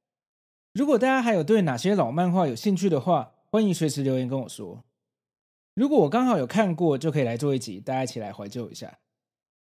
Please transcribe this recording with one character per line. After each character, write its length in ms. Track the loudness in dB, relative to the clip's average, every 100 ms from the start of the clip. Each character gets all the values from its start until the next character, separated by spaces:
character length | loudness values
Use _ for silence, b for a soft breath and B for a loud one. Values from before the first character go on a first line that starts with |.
| _ _ _ _ _ _ _
如 140 | -2 2
果 100 | 4
大 100 | 4
家 140 | 2
还 140 | 2 0
有 80 |
对 180 | 2 2
哪 160 | 2 0
些 160 | 0
老 160 | 2 0
漫 220 | 0 0
画 160 | 2 0
有 80 | -2
兴 200 | -2 0
趣 140 | 2
的 100 | 0
话， 340 | 2 0 -2 _ _
欢 120 | 0
迎 80 | 2
随 160 | 2 0
时 140 | 0
留 160 | -2 -2
言 100 | -2
跟 120 | -6
我 100 | -8
说。 340 | -12 -14 -14 -20 _ _ _ _ _ _ _ _ -2
如 120 | 2
果 120 | 4
我 100 | 4
刚 160 | 2 2
好 140 | 0
有 80 | 0
看 280 | 0 0 2
过， 220 | 0 2
就 140 | 0
可 80 | 0
以 40 |
来 140 | 0 0
做 160 | 0
一 60 | -2
集， 200 | -4 -10
大 140 | -6
家 100 | -6
一 40 | -6
起 120 | -8
来 140 | -10
怀 140 | -12 -12
旧 240 | -10 -12
一 20 |
下。 240 | -14 -18 -20 _ _ _ _ _ _ _